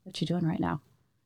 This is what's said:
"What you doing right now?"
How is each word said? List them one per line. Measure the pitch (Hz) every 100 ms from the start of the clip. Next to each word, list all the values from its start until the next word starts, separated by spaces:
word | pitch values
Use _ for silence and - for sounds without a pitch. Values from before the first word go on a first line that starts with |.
"What | 190 -
you | 156
doing | 175 165
right | 165
now?" | - 156 - _ _ _